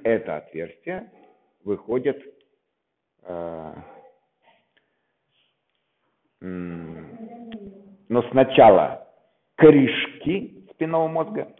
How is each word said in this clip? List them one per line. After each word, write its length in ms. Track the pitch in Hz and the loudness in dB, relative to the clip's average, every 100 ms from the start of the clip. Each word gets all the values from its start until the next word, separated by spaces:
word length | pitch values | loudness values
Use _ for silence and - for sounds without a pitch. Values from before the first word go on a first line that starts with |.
это 320 | 113 110 - 76 | -2 -2 -2 -10
отверстие 760 | - 78 82 - - 190 226 _ _ _ _ _ | -10 -12 -14 -14 -14 -14 -14 _ _ _ _ _
выходят, 580 | 95 98 - 123 127 127 - _ _ _ _ _ _ _ _ _ | -8 -8 -6 -4 -4 -6 -12 _ _ _ _ _ _ _ _ _
э, 520 | - 87 85 82 80 78 80 - - _ _ _ _ _ _ _ _ _ _ _ _ _ _ _ _ _ _ _ _ _ _ _ | -16 -12 -12 -12 -16 -18 -20 -20 -20 _ _ _ _ _ _ _ _ _ _ _ _ _ _ _ _ _ _ _ _ _ _ _
м, 760 | 90 92 87 85 80 82 - 226 226 233 226 220 202 - - - _ | -14 -10 -10 -12 -14 -16 -18 -20 -20 -18 -18 -18 -18 -20 -20 -20 _
но 140 | 120 120 | -2 0
сначала 760 | 131 131 - 127 90 73 - - _ _ _ _ - | 0 2 6 8 8 4 -4 -16 _ _ _ _ 6
корешки 1120 | 156 143 127 - - - 143 190 - - - | 8 8 4 0 -8 -8 -6 -6 -8 -16 -20
спинного 380 | _ 160 160 160 | _ -4 -2 -2
мозга, 440 | 160 156 214 - - | -4 -6 -8 -12 -16